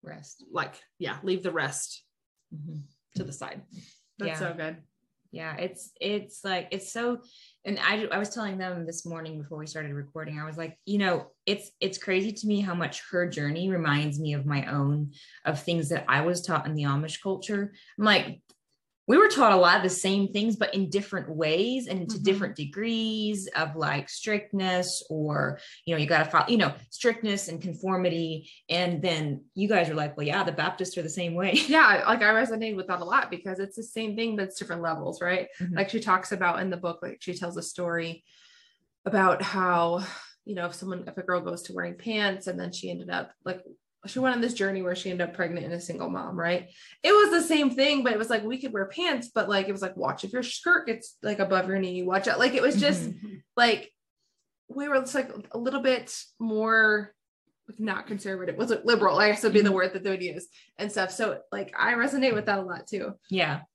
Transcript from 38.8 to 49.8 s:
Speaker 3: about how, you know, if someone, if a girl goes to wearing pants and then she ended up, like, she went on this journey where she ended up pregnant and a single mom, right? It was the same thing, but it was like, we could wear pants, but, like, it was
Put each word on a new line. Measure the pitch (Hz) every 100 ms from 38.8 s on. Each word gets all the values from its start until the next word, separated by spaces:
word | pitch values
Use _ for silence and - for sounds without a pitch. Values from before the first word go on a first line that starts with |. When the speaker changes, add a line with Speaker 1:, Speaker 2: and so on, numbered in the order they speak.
| _ _ 196
Speaker 3:
about | 208 190 -
how, | 196 196 185 175 170 175 190 - - _
you | -
know, | 190 175
if |
someone, | 170 185 180 180
if | 175
a |
girl | 185 180
goes | 175 175
to | -
wearing | 180 175 175
pants | 226 214 202 190 190
and | 175
then | 175
she | - 185
ended | 175 180
up, | 175 - _
like, | - 180 - - _ _ 196
she | 254
went | 262
on | 240
this | 233
journey | 240 196 196
where | 180
she | 180 190
ended | 180 170
up |
pregnant | - 175 170 -
and |
a | 170
single | 170 170 170
mom, | 175 - 180
right? | 170 180 - - - -
It | 320
was | 415 415
the | 339 330
same | 311 285
thing, | 247 277 285
but | 247
it | 214
was | 226
like, | 226
we | 214 254
could | 262
wear | 214 196
pants, | - 349 269 240
but, | 226 196
like, | 196 196
it |
was | 196